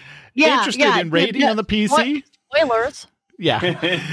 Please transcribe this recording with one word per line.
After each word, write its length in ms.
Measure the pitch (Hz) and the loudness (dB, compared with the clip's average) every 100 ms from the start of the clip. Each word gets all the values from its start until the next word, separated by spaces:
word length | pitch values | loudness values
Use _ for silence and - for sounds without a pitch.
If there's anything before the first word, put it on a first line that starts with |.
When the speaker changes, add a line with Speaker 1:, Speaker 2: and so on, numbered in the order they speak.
| - - - | -20 -20 -12
Speaker 1:
Yeah, 260 | - 311 269 | 0 2 2
Speaker 2:
Interested 200 | 294 240 | 0 0
Speaker 1:
yeah, 180 | 285 226 | 2 2
Speaker 2:
in 80 | 170 | 0
Speaker 1:
yeah, 60 | |
Speaker 2:
raiding 280 | 160 196 202 | 0 0 0
Speaker 1:
yeah. 80 | 277 | 0
Speaker 2:
on 60 | 214 | 0
the 60 | 214 | -2
P 220 | 214 214 | -2 2
C? 360 | 277 240 294 - _ _ | 2 0 -4 -8 _ _
Speaker 1:
What? 100 | 285 | 0
Spoilers. 460 | 302 226 240 - - _ _ - | 2 0 -2 -6 -20 _ _ -6
Speaker 2:
Yeah. 220 | 165 117 175 160 165 175 151 | -2 0 -2 -2 -4 -4 -4